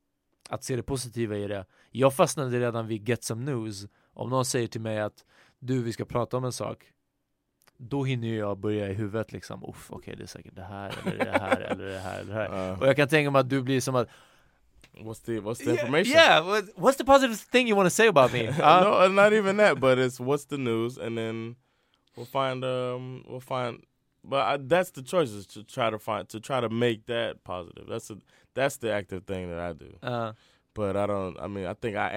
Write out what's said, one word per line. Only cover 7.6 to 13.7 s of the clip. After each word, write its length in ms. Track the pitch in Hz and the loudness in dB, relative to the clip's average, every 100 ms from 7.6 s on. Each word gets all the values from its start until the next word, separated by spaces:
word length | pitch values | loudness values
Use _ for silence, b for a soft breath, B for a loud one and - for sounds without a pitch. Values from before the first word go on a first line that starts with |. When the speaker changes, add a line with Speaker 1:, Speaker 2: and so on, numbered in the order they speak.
| _ _ | _ _
Speaker 1:
då 280 | 120 139 | -6 -4
hinner 240 | 135 127 113 | -2 -2 -2
ju 80 | 110 | -2
jag 220 | 104 98 | -2 -2
börja 320 | 107 107 101 | -2 -2 -2
i 40 | |
huvudet, 380 | 98 104 110 104 | -4 -4 -4 -6
liksom, 320 | 95 - - - | -10 -12 -12 -14
uff, 180 | - - | -16 -16
okej, 260 | - - - | -16 -14 -14
det 60 | |
är 40 | 95 | -14
säkert 300 | - - 95 | -16 -18 -18
det 60 | |
här, 320 | 92 98 101 - | -14 -12 -10 -8
eller 200 | - - | -6 -4
det 60 | 98 - | -2 -2
här, 220 | 95 - | 0 -2
<laughs> 100 | - | -2
eller 140 | 95 98 | -8 -8
det 120 | 95 | -10
här, 220 | 95 95 | -10 -10
eller 140 | 98 | -8
det 60 | 107 104 | -6 -6
här. 200 | 95 92 | -4 -6
Speaker 2:
Ja. 80 | 92 | 0
Speaker 1:
Och 60 | 135 | 2
jag 100 | 135 | 4
kan 120 | 139 | 4
tänka 220 | 156 143 | 2 4
mig 100 | 139 | 2
att 100 | 127 | 2
du 120 | 135 | 0
blir 180 | 127 | 0